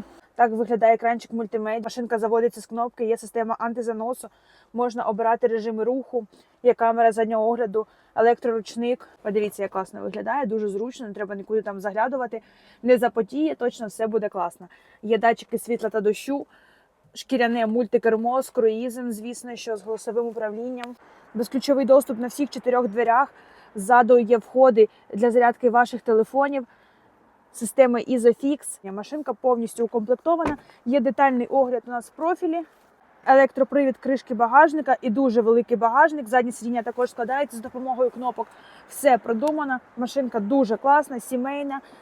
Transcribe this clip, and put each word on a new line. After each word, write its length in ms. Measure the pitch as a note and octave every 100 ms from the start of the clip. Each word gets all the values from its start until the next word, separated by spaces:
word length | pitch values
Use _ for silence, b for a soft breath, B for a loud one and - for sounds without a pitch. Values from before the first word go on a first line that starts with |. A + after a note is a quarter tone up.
| - B B -
Так 160 | A#3
виглядає 420 | A3 A3 A3+ A3+
екранчик 400 | A3+ A#3 A#3 -
мультимедіа. 480 | A#3 G#3+ A3+ G#3+ A3+
Машинка 340 | A3 B3+ A3+ A3+
заводиться 440 | G#3+ A3+ A#3 A3
з 40 | -
кнопки, 400 | A3+ A#3+ - A3
є 120 | A3+
система 380 | G#3+ A#3 A3 A3+
антизаносу, 680 | A#3 A#3 A3+ A3 A3+ B3+ A3 b b b b
можна 300 | A3+ B3 A#3
обирати 440 | - G#3+ A3+ A#3 A#3
режими 360 | A3+ A3+ A3
руху, 440 | A3 C4 - B3 G#3 b b b
є 100 | B3
камера 380 | - A3+ A#3 A3+
заднього 380 | A3 A3 A3+ A3
огляду, 380 | A#3 A3+ G#3+ G#3+ b b -
електроручник. 920 | A#3 A#3+ B3 A3+ - A#3 A#3+ B3 - _
Подивіться, 420 | G#3+ G#3 G#3 -
як 80 | G3
класно 300 | F#3+ F#3+ G#3
виглядає, 440 | G3 G#3+ G#3 C#4 A#3
дуже 240 | A3 G#3
зручно, 380 | G3 B3 C4+ A3
не 60 |
треба 220 | G3+ G3+ G3+
нікуди 260 | F#3+ A3
там 200 | G3+ G3
заглядувати, 600 | G3+ G#3 B3 C4 B3 A3+ b b b b
не 140 | A#3+ B3
запотіє, 580 | A#3 A#3 - C4+ D#4 C4+
точно 320 | B3 - G#3+
все 200 | - A3+
буде 220 | A3 G#3
класно. 380 | F#3+ F3 - F3+ b b b
Є 160 | G#3+ A3
датчики 420 | A#3 A3+ - A3+
світла 300 | - A#3 A3
та 120 | A3
дощу, 440 | G#3 G3+ - C#4 - b b b b _ _
шкіряне 540 | - - C4 A#3 A#3 A3
мультикермо 720 | A#3 A3 A#3+ A3+ A3 A#3 C4
з 80 | -
круїзом, 640 | B3 A3 A3 B3 A#3+ A#3+
звісно, 440 | G#3+ A#3 A#3+ B3 A3+
що 220 | A#3 G#3
з 60 |
голосовим 420 | G#3 A3 A#3+ A3 A#3
управлінням. 720 | A3 G#3+ G#3+ B3 B3 A#3+ A#3+ b b _
Безключовий 520 | A3 A#3 C4+ C#4+ C4+ B3
доступ 340 | C4+ - A3
на 80 | B3
всіх 220 | - C#4+
чотирьох 380 | B3+ B3 B3 A#3
дверях. 400 | G#3+ A#3 A#3 C#4 _ b b b G#3+
Ззаду 440 | G3 B3 A#3 B3
є 180 | A3 A#3
входи 520 | - B3+ C4 A3 G#3+ b b
для 180 | G3+ A#3+
зарядки 380 | A#3+ A#3+ - B3
ваших 320 | A#3 A#3+ A#3+
телефонів, 640 | - A3 A3 C4+ C#4 C#4 A#3 b b b b _ _ _ _
системи 480 | - A3 - B3+ A#3+
Isofix. 920 | - B3 A#3 A3 C#4 D4 - - F#3+
Машинка 420 | G3 - D4+ C4+
повністю 520 | A3 B3+ A#3+ A3+ - A#3
укомплектована. 720 | A#3+ G#3+ B3 D#4+ E4+ D#4 C#4+ b b A#3+
Є 140 | C4+
детальний 480 | A#3 A3 C#4 B3 A#3+
огляд 360 | C4+ B3+ A#3+ A#3+
у 40 |
нас 160 | A#3+ -
в 20 |
профілі. 540 | - D#4+ F4 F4+ E4+ D#4+ _ _ _ _ _ -
Електропривід 720 | C4+ C4+ - C4 C#4+ C4+ B3+
кришки 360 | C4 C4+ -
багажника 640 | A3 A3+ C4+ D#4+ D4+ C4+ B3
і 80 | B3+
дуже 320 | G#3+ C4+ A3+
великий 360 | A3 A#3 A#3 A3+
багажник. 500 | A3+ B3+ D#4 D4+ G#3+
Задні 240 | B3+ B3
сидіння 320 | - A#3 A#3+
також 260 | A3+ A#3 B3
складаються 480 | - A3+ C4+ C#4+ A#3
з 20 |
допомогою 500 | B3 B3+ C4 B3 B3
кнопок. 380 | A#3 B3 A#3 - B B B B
Все 280 | - C#4+ A#3
продумано. 640 | - A3 D4 D4+ C#4+ B3+ - -
Машинка 420 | B3 C#4 B3+ A#3
дуже 380 | G3+ C#4 A3 G#3+
класна, 420 | C4+ D4 D4 B3
сімейна. 600 | - B3+ C4 C#4+ C#4+ C4+ - B